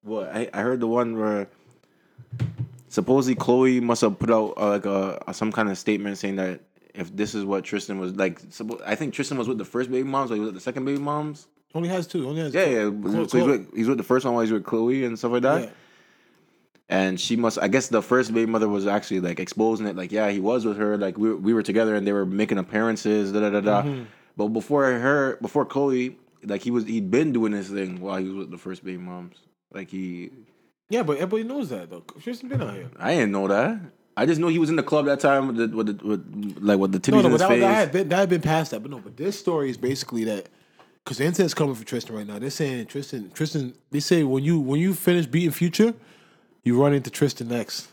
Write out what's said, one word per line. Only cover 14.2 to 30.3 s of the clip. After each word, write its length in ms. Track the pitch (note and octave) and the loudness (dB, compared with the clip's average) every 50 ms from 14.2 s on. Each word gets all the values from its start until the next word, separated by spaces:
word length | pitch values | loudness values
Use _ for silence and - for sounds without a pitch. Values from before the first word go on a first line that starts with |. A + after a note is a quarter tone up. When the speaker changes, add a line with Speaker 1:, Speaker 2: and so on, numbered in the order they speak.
| C3 | 2
Speaker 1:
one 100 | C3 A#2+ | 2 2
while 80 | A#2+ A2+ | 2 2
he's 80 | A2 A2+ | 2 2
with 100 | G#2 F#2+ | 0 0
Khloe 420 | - - A2+ A2+ A#2+ C3 C3+ C3 | 0 0 2 2 2 2 0 0
and 100 | A#2+ A2+ | -2 -4
stuff 140 | A2 - A#2+ | -4 -2 0
like 100 | A#2+ B2 | 0 2
that. 200 | B2 C3 C#3+ - A#2 | 4 4 2 2 0
Speaker 2:
Yeah. 60 | G#2+ - - - _ _ _ _ _ _ _ _ _ _ _ _ _ _ _ _ _ _ _ _ _ | -6 -12 -20 -20 _ _ _ _ _ _ _ _ _ _ _ _ _ _ _ _ _ _ _ _ _
Speaker 1:
And 300 | - F#2+ F#2+ F#2+ F#2 F2+ | 0 2 2 2 0 -2
she 160 | - - A#2 | -2 -2 0
must, 220 | A2+ A#2 A2+ G#2+ - | 2 2 0 0 2
I 80 | - G2+ | 0 2
guess 180 | G2 C3+ C3 | 2 2 2
the 160 | - A#2 A2 G2+ | 2 0 0 2
first 280 | - B2 B2+ C3 A2+ A2 | 4 4 4 4 2 2
baby 180 | A2+ A2+ A2+ | 0 2 2
mother 180 | A2+ A2 A2 G#2+ | 2 2 2 2
was 160 | G#2 G2+ G2 | 0 0 0
actually, 360 | G2+ G2+ G#2 - - G#2+ F#2 | 0 0 0 -2 -2 -4 -2
like, 180 | F2+ F2 D#2+ D2+ | -2 -2 -4 -4
exposing 480 | F#2 F2 - - A2 A2+ A2+ G#2 A2 | -6 -6 0 2 2 2 2 0 -2
it, 80 | G#2 F2+ | -4 -4
like, 160 | F2+ F2+ F2 | -6 -8 -4
"Yeah, 180 | G2+ G#2+ G#2+ G#2 | -2 0 0 2
he 100 | G#2 G2+ | 0 0
was 260 | F#2 G#2 A#2+ B2+ A2 | 0 2 2 2 2
with 120 | A2+ G#2 | 0 0
her, 200 | G#2 G#2+ G#2 G#2 | 0 0 0 2
like, 200 | G#2 G2+ F#2+ F2 | 0 0 -2 -2
we, 160 | G#2 G#2+ A2+ A2 | 0 0 0 0
we 200 | D#2 F#2+ G#2 A#2 | 2 2 2 2
were 100 | A2+ G2+ | 2 2
together 320 | - G2 A2 A2+ A2 G#2+ | 2 2 2 4 4 2
and 100 | G#2 G2 | 2 2
they 60 | G2+ G2+ | 0 0
were 120 | G2+ F#2+ | 0 0
making 320 | F#2 F#2+ G2+ G#2+ G2+ A2 G2 | 0 0 0 0 0 0 -2
appearances, 720 | F#2 - - G#2+ A2+ A2+ A2 G#2+ - G#2+ G#2+ G#2+ G2+ F#2+ | -2 -2 -2 0 0 0 0 0 0 0 2 2 0 0
da, 80 | G2 G#2 | 0 0
da, 100 | G#2+ G#2 | 0 2
da, 120 | G2+ G#2 | 0 2
da." 200 | G2 G#2 G#2 G2+ A#2+ | 2 4 2 2 2
Speaker 2:
Mm-hmm. 200 | D3 C#3 C3 A#2+ A2 - _ _ _ _ | 0 -4 -6 -10 -14 -20 _ _ _ _
Speaker 1:
But 120 | - G#2 G#2+ | -4 -2 -2
before 340 | A2+ A2+ G#2+ - D3 C#3+ C#3 | -2 -4 -2 0 2 2 4
her, 520 | C3 B2+ A#2+ A#2+ C3+ C#3+ D3 C#3 C3+ A#2+ - | 4 2 2 2 2 2 4 2 0 -2 -4
before 240 | A#2 G#2+ - D3 C3+ | -8 -2 0 0 0
Khloe, 500 | - - C#3 C#3+ C#3+ C3 B2+ B2 B2+ - - _ _ _ _ - | 0 0 0 0 2 2 0 -2 -4 -6 -14 _ _ _ _ -8
like, 180 | G#2+ G2+ F#2+ | -6 -6 -4
he 80 | - A#2+ | -2 0
was, 160 | A#2+ A#2+ A2 | 0 0 0
he'd 240 | A2 A2+ A2+ G2+ F#2 | 0 -2 -2 0 2
been 220 | G2 C3 D#3+ D#3 B2+ | 2 2 2 2 2
doing 200 | A#2+ A2 G#2+ G#2 | 2 2 2 0
this 160 | G2+ F#2+ F#2 | -2 -6 -6
thing 300 | G2+ G2+ F#2+ F#2 F2+ F2+ | -6 -6 -6 -6 -6 -8
while 160 | F#2 G2 F#2+ | -8 -6 -4
he 80 | F#2+ F#2+ | -4 -4
was 80 | F#2+ F#2+ | -6 -6
with 160 | G2 F#2+ - | -8 -10 -12
the 60 | E2 | -14
first 260 | F2+ - F#2 F#2 F2+ - | -14 -12 -12 -12 -12 -10
baby 140 | F#2+ F#2 | -12 -12
moms. 400 | F2+ F2+ F2+ F2+ F2+ F2 F2 - _ _ _ _ _ _ _ - | -10 -12 -12 -12 -14 -14 -16 -20 _ _ _ _ _ _ _ -16
Like, 160 | G2 F#2+ - | -16 -14 -10
he 400 | F#2+ F#2+ F#2 F2+ F2 F2 - - | -10 -8 -8 -8 -8 -10 -12 -14